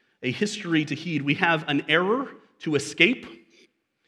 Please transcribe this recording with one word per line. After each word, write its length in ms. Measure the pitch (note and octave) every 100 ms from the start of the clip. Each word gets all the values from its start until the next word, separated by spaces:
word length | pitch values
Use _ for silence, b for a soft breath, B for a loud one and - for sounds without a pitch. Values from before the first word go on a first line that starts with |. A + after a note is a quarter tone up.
| _ _
A 100 | B2+
history 540 | B2+ G#3 - F3+ D#3+ D3+
to 100 | C#3+
heed. 280 | F3+ D3+
We 100 | C#3+
have 320 | F3 F3 D#3+ C#3+
an 160 | C#3 D3+
error 400 | D#3+ F#3 B3+ C4 - _ _
to 160 | D#3+ C#3+
escape. 500 | - - F3+ B3+ - - _ b b _ _ _